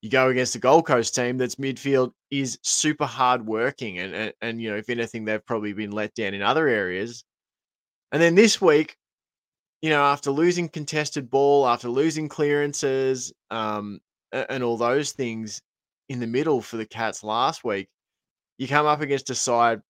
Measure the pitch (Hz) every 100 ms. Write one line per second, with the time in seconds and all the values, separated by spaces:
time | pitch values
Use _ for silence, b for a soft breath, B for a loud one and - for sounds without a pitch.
0 | 110 131 131 127 127 117 123 156 165 131
1 | 110 - 123 127 123 - 135 131 139 135
2 | 123 _ _ 139 131 - - - 156 147
3 | 139 135 127 123 107 107 123 139 117 87
4 | 95 85 107 - 117 117 113 104 107 120
5 | 117 117 110 107 _ 113 104 101 107 104
6 | 104 - 104 101 101 139 156 113 92 90
7 | 113 120 _ _ _ _ _ _ _ _
8 | _ 147 170 170 226 - 185 156 156 -
9 | _ _ _ _ _ _ _ _ 156 151
10 | 143 143 143 139 170 175 170 - 147 156
11 | 151 - 123 139 139 143 131 120 123 123
12 | 160 151 151 - 147 147 147 143 143 135
13 | 131 131 123 _ _ 113 110 107 104 101
14 | _ _ _ 127 - 131 123 117 117 135
15 | 143 - 123 113 110 - _ _ _ _
16 | _ 127 117 123 156 135 107 113 110 117
17 | 113 - 107 110 135 160 120 101 95 _
18 | _ _ _ _ _ _ 131 147 151 151
19 | 147 139 - 123 - 120 117 113 _